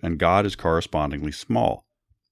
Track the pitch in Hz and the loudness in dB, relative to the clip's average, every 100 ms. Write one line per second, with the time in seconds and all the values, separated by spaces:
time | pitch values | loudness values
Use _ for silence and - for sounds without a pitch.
0 | 85 80 85 95 101 - 85 82 - 78 | -4 0 4 4 2 -2 0 0 0 -2
1 | 73 71 76 - - 113 113 - _ _ | -2 -4 -6 -8 -4 0 0 -2 _ _
2 | _ _ _ | _ _ _